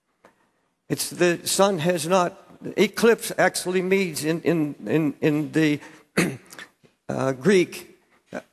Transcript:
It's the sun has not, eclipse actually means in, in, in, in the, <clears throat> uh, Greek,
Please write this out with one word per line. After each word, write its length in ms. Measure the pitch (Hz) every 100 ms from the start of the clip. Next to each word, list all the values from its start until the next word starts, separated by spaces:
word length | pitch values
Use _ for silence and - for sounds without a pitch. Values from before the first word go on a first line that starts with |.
| _ _ _ _ _ _ _ _ -
It's 200 | 147 -
the 300 | 139 175 170 -
sun 320 | - 196 185
has 280 | 165 180 156
not, 320 | 185 175 - - - - -
eclipse 540 | 202 - 226 220 - -
actually 440 | 180 - 180 185
means 420 | 180 196 180 135
in, 180 | 151 165
in, 340 | 143 165 147 - 104
in, 280 | 151 151 -
in 300 | 156 147 139
the, 280 | 143 156 147 - - _ -
<clears throat> 240 | 170 131 - - - _ _ _ -
uh, 240 | 131 131
Greek, 640 | 127 151 190 165 - - _ _ _ _ - -